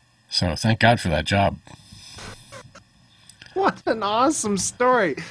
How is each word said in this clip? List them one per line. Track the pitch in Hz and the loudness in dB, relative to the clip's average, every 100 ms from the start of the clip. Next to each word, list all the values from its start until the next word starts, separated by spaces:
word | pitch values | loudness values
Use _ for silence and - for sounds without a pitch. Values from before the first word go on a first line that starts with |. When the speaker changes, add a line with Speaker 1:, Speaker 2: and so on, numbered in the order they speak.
| _ _ _ | _ _ _
Speaker 1:
So | - 90 | -4 -2
thank | 78 110 110 | 0 0 2
God | 117 120 | 4 2
for | 90 | 0
that | 78 | -2
job. | 85 101 98 - - - - - - - - - - - - - _ _ _ _ - - - | 0 2 0 -2 -12 -20 -20 -20 -20 -18 -16 -18 -20 -20 -20 -20 _ _ _ _ -20 -20 -10
Speaker 2:
What | 370 381 - 339 | -2 -2 0 -2
an | 226 | -2
awesome | 202 220 277 294 214 196 | 0 2 2 2 -2 -2
story. | - - 247 247 175 127 - | -2 0 2 4 2 -2 -10